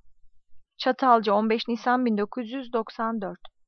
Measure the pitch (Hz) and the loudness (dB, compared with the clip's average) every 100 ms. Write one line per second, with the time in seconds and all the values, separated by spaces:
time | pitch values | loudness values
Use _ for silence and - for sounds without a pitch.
0 | - - - - _ - - _ 262 254 | -20 -20 -20 -20 _ -20 -20 _ -2 2
1 | 262 233 208 202 220 220 - 233 254 254 | 6 6 6 2 2 0 -2 -2 0 2
2 | 247 208 208 - 220 269 247 233 226 - | 2 0 -2 -4 -8 -8 -4 -4 -4 -6
3 | 226 233 185 175 - - | -4 -4 -6 -10 -16 -20